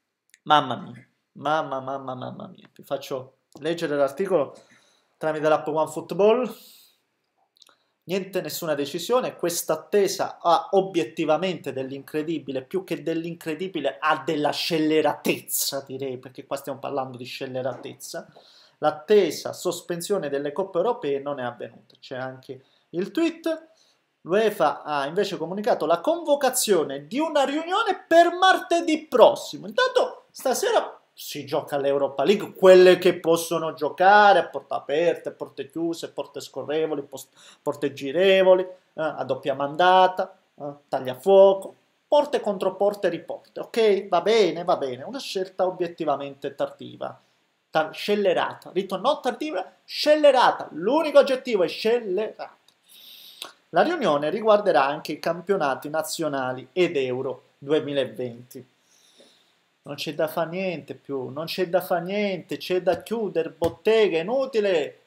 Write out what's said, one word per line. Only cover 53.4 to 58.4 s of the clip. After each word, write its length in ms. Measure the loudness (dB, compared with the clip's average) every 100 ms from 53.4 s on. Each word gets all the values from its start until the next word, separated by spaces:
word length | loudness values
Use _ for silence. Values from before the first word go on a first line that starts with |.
| -18 _ _
La 140 | 2
riunione 480 | 2 0 0 0 0
riguarderà 540 | 0 4 4 4 4
anche 280 | 2 -2 -8
i 60 | -6
campionati 680 | -4 -4 -4 -2 -2 -2 -4
nazionali 800 | -6 -4 -6 -4 -4 -4 -8 -6
ed 240 | 0 0 0
Euro 460 | -2 -4 -6 -10 _ _
duemilaventi. 1040 | -2 -2 0 -4 -4 -6 -10 -12